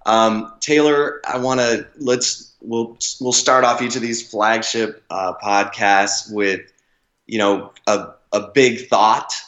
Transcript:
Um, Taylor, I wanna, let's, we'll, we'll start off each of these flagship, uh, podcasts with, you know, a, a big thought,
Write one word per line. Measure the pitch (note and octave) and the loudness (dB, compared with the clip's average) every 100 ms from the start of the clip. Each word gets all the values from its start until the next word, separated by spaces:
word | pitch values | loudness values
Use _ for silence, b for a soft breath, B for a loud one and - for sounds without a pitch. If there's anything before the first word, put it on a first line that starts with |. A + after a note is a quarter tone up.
| G#2 | 0
Um, | A2+ A2 A2 A2 - | 2 2 0 -6 -8
Taylor, | - D3+ D3+ D3 D3 - - | 0 2 4 2 0 -4 -8
I | B2+ | -4
wanna, | B2+ B2+ A#2+ A2+ - - | -2 0 0 0 -6 -8
let's, | C3 B2+ A#2+ - - _ | -2 0 -2 -6 -14 _
we'll, | - A#2 A#2 - - - | -8 -6 -6 -8 -10 -6
we'll | B2+ | -2
start | B2 - C3 | 0 4 4
off | B2 A#2+ | 4 0
each | A#2+ B2 | -2 -4
of | |
these | A#2 A2+ - | -6 -6 -8
flagship, | G#2+ G#2+ A2+ - A#2 G#2+ - - | -2 0 0 -2 -4 -4 -6 -10
uh, | F#2+ F#2 - | -6 -6 -6
podcasts | G#2 G2+ G2+ - G2+ G2 G2+ - - | 0 0 0 0 2 4 2 -2 -6
with, | G#2 G2+ F#2 - _ _ _ _ _ - | -2 -2 -2 -8 _ _ _ _ _ -8
you | A2 | 0
know, | G2+ G2 - - - | 0 0 -4 -8 -2
a, | G#2 - - - | -2 -4 -18 -6
a | G#2 G2+ | -6 -2
big | C#3 B2+ A2+ - | 2 2 2 0
thought, | G#2 G#2+ A2+ - - | 4 4 2 -2 -12